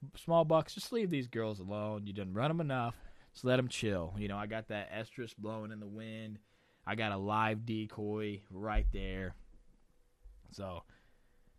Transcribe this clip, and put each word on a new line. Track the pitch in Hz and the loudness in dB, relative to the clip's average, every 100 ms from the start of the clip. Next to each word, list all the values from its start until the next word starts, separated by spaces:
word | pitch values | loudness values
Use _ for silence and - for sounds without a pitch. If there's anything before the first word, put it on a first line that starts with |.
| 135 - | -10 -10
"Small | - 165 | 4 6
bucks, | 156 160 147 | 8 6 4
just | - - | -6 -2
leave | 233 196 | 0 2
these | 147 123 | 2 0
girls | 113 110 104 | 0 0 -2
alone. | 92 104 107 107 104 | -4 -2 -2 -4 -4
You | |
done | 98 95 | -4 -2
run | 95 143 | 2 2
'em | 165 | 2
enough. | 156 131 120 - - - - | 2 0 0 -4 -14 -20 -20
Just | - | -2
let | 127 127 | 4 6
'em | 127 | 4
chill." | - 113 95 80 98 | 0 0 2 0 -2
You | 104 | -2
know, | 101 | -2
I | 107 | -4
got | 110 110 | -4 -4
that | 107 98 | -6 -4
estrus | 104 110 - 117 - | -6 -8 -8 -10 -6
blowing | 104 110 107 | -6 -6 -6
in | 110 | -8
the | 104 | -10
wind. | 107 113 110 110 104 _ _ _ _ - | -10 -8 -8 -8 -10 _ _ _ _ -4
I | |
got | 110 110 | 0 2
a | 98 | 2
live | 98 107 110 110 113 | 2 4 4 4 0
decoy | 110 107 - 104 107 107 101 - | -2 -2 -4 -2 0 -2 -4 -10
right | 95 107 107 101 | -6 2 4 4
there. | 101 95 95 92 - - - - - _ _ _ _ - - - | 2 -2 -2 -4 -6 -16 -20 -20 -20 _ _ _ _ -20 -20 -18
So | - 98 87 - - _ _ _ _ - | -10 -8 -8 -14 -20 _ _ _ _ -20